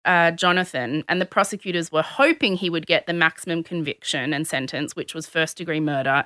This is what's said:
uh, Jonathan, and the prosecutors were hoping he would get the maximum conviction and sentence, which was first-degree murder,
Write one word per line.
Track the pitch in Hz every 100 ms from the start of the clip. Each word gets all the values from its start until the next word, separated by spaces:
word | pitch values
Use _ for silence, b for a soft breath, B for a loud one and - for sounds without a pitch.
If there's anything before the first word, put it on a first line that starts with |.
uh, | - 180 170
Jonathan, | 170 180 180 180 135 120 147 -
and | 180
the | 185
prosecutors | - 202 208 196 175 165
were | 156
hoping | 156 - 285 320 220 185
he | 180
would | 165 156
get | 160 -
the |
maximum | 170 160 - - 170
conviction | 165 180 147 - - 151 131
and | 147 156
sentence, | 139 131 127 147 -
which | -
was | 165 156
first-degree | 170 160 - 170 156
murder, | 151 143 135 135